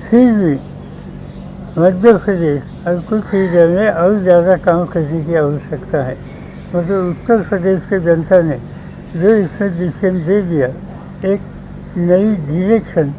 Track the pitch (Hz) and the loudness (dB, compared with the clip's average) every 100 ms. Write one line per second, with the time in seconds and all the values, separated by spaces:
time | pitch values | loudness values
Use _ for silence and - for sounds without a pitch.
0 | - 233 254 214 180 135 - - - - | 4 6 6 4 2 0 -6 -16 -16 -16
1 | - - - - - - - - 175 185 | -16 -16 -16 -16 -16 -14 -10 2 2 6
2 | 226 208 - 185 165 143 - - 175 175 | 4 4 2 0 0 -2 -6 -8 -4 -4
3 | 156 214 208 196 190 175 170 185 214 165 | -2 -4 0 0 2 6 6 4 0 2
4 | 180 214 185 175 175 185 - 170 175 175 | 2 2 4 4 6 2 4 2 0 -2
5 | 147 165 151 170 147 147 - 139 - 151 | -2 -4 0 0 0 -2 -6 -10 -4 -4
6 | 127 131 - - - - - 175 170 196 | -4 -8 -12 -16 -16 -16 -6 -4 0 -2
7 | 180 170 - 226 185 196 180 185 - 196 | -2 -4 0 0 2 -2 0 0 0 -2
8 | 170 165 160 185 165 123 - - - - | 2 2 4 4 4 -2 -8 -16 -16 -16
9 | - 170 185 220 175 - 202 170 180 - | -12 0 2 4 2 -2 -4 -2 -4 -2
10 | 190 185 160 202 180 160 127 131 - - | -2 0 0 0 0 0 0 -2 -14 -14
11 | - - 190 202 - - - - - 180 | -16 -6 -2 -2 -4 -16 -16 -16 -10 -4
12 | 175 180 214 202 143 160 190 226 - 180 | 2 4 2 0 -2 -2 2 0 0 -2
13 | 143 | -2